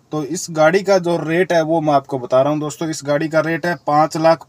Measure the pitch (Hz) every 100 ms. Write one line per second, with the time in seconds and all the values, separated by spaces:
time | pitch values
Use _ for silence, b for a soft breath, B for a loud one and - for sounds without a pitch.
0 | _ 151 135 175 - 156 156 185 190 190
1 | 170 170 151 165 185 175 156 165 151 143
2 | 135 135 120 131 139 151 151 - 165 156
3 | 139 147 160 156 151 165 175 160 - 147
4 | 156 160 160 165